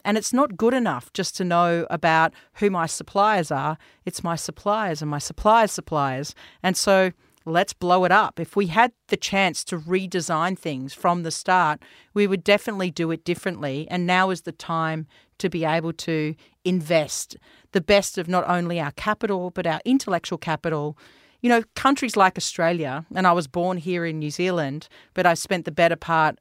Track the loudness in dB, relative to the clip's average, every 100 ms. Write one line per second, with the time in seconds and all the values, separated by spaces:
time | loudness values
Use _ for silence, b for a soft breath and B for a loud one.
0 | -2 -2 0 0 0 2 2 2 0 -2
1 | -8 -6 -6 -4 0 2 2 2 -2 0
2 | 2 4 4 b b -2 0 0 -2 -6
3 | -4 2 2 2 0 -2 -2 -6 b b
4 | -12 -8 -6 -6 -8 -6 -2 -2 -2 -4
5 | -4 -6 -8 -2 4 4 4 -2 -4 -2
6 | 0 -2 -8 -14 B B -2 0 4 4
7 | 4 -2 b b -2 0 0 -2 2 4
8 | 6 4 4 -4 -4 -2 0 2 2 0
9 | _ -4 -2 0 0 -2 -8 -8 -2 -4
10 | -2 -4 -2 -2 0 -2 -6 -6 -8 -2
11 | 0 0 -2 -6 2 2 4 0 B B
12 | B 0 2 2 2 2 2 -4 -4 -2
13 | -4 -4 -4 -4 -4 -6 -6 -6 -6 -4
14 | 0 2 2 -2 -8 -14 -6 -4 -2 -4
15 | -8 b b _ -4 -2 0 0 -2 -6
16 | -4 -2 -2 -6 b b -2 -2 2 2
17 | 2 -6 -10 -16 b b b -2 4 2
18 | 2 -6 -2 -2 0 0 0 -4 -6 -4
19 | -4 -2 -2 -2 -4 -4 -2 -2 2 0
20 | 2 -2 -2 -8 -4 -4 -2 -2 -4 -8
21 | b b b b 2 2 0 -2 0 2
22 | 0 2 2 2 -8 0 0 0 -4 -6
23 | -8 2 4 4 0 -2 -2 -2 -4 -4
24 | -4 -4 -6 -2 -2 0 -2 -6 -12 b
25 | b 0 2 2 -2 -4 -4 2 2 2
26 | -2 2 2 0